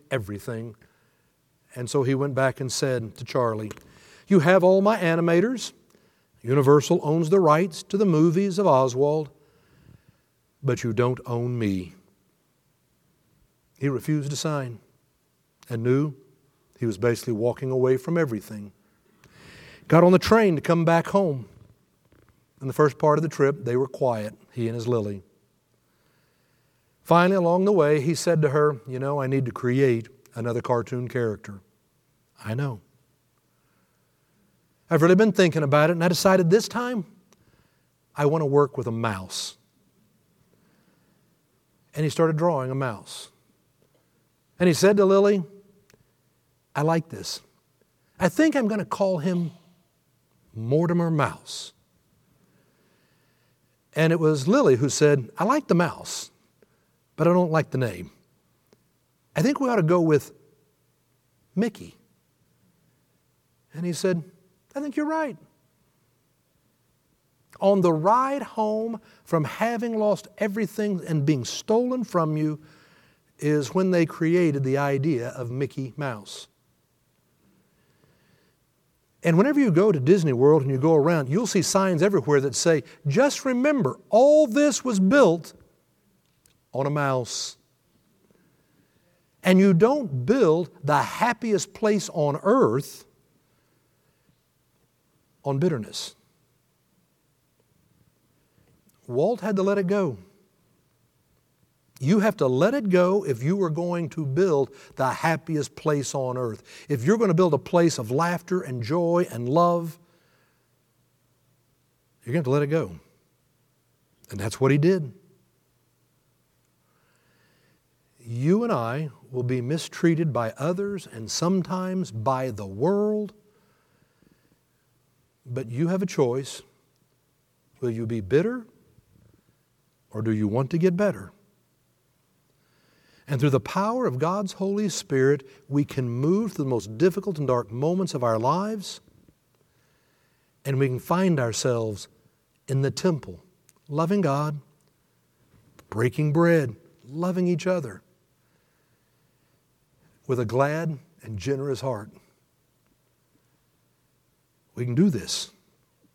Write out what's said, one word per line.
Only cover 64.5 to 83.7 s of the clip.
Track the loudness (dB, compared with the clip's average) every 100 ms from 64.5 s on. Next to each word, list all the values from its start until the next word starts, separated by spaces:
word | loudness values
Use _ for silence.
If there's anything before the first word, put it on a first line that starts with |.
| _ _
"I | -10
think | -6 -4
you're | -4
right." | -4 -4 -8 _ _ _ _ _ _ _ _ _ _ _ _ _ _ _ _ _ _ _ _ _ -2
On | 2 4
the | 4
ride | 2 2 2 2 -4
home | -6 -4 -4 -4 -6 -8 -14 _ -4
from | -2
having | -2 -2 -4 -2 -4 -2
lost | 0 -2 -6 -6
everything | -6 -4 -6 -4 -4 -4 -2
and | 0 2
being | 0
stolen | -2 -10 -2 0 0 -4 -2
from | -2 0 0
you | -2 -4 -12 -20 _ _ _ _ _ _
is | -2 0 0 0
when | 2
they | 2 0
created | 0 0 2 2 0
the | 0 0
idea | 0 0 0 -2 -4
of | -8 -8
Mickey | -6 -6 -6 -10 -8
Mouse. | -8 -8 -12 -20 -20 _ _ _ _ _ _ _ _ _ _ _ _ _ _ _ _ _ _ _ _ _ _ _ _ _ _ _
And | 2 4
whenever | 4 4
you | 4
go | 4 4
to | 2
Disney | 4 4 4
World | 4 6 6
and | 4
you | 0
go | 4 4
around, | 4 2 0
you'll | -2 0
see | 0
signs | 0 0 2 2
everywhere | 2 0 2 2
that | 2 -2
say, | 0 0 -2 -8 -2
"Just | 2 2 0
remember, | -2 0 0